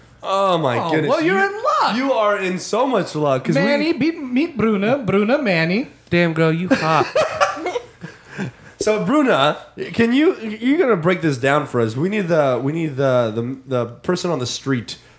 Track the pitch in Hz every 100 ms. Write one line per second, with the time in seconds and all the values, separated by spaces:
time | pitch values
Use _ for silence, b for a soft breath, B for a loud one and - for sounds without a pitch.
0 | - - - 196 196 170 139 120 - 156
1 | - 320 320 381 392 415 523 587 285 220
2 | 269 233 208 202 190 185 - 214 269 226
3 | - 151 147 131 220 269 285 285 302 302
4 | 302 330 262 247 330 226 220 202 208 277
5 | 202 196 208 294 226 170 160 196 294 -
6 | - 175 170 160 160 165 185 262 160 156
7 | - 622 622 622 571 294 339 480 - -
8 | B B B B 151 B B B 208 214
9 | 175 294 254 151 143 - - - 151 170
10 | 233 254 320 - 220 214 247 311 269 190
11 | 165 175 156 127 135 147 135 123 113 120
12 | 185 214 175 165 139 120 139 165 160 131
13 | 135 123 117 110 120 135 135 127 113 120
14 | - 180 180 147 120 - 135 127 101 -
15 | b